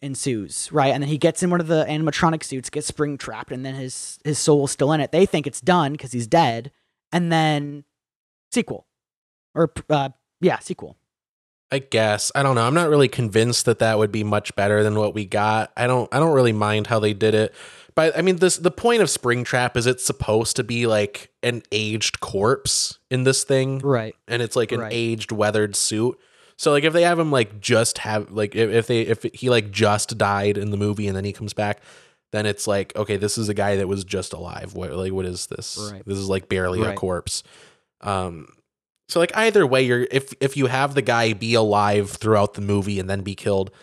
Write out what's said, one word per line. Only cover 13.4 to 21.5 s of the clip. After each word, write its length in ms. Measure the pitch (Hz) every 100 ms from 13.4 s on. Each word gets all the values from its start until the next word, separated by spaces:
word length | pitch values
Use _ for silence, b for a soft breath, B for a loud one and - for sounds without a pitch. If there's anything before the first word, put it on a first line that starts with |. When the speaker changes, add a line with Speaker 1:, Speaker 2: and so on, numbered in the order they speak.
| 123 117
Speaker 2:
that 160 | - 110
that 180 | 113 107
would 140 | 107
be 100 | 107
much 320 | 104 104 -
better 300 | - 101 107
than 100 | 107 107
what 160 | 104
we 100 | 104
got. 480 | 98 104 104 110 110 -
I 120 | 123
don't, 240 | 127 113
I 60 | 135
don't 120 | 165
really 180 | 139 123
mind 340 | 107 104 107 104
how 140 | 113
they 120 | 107
did 200 | 101 107
it. 180 | 107 110 B B B B -
But, 200 | 160 151
I 60 |
mean, 140 | 185 180
this, 200 | 180 -
the 120 | 175
point 320 | - 233 233
of 60 | 196
Springtrap 680 | - 127 120 120 127 123 120
is 100 | 120
it's 180 | 127
supposed 500 | - - - 110 113 -
to 80 |
be, 220 | 113 120 117
like, 460 | 107 104 - - _
an 200 | 120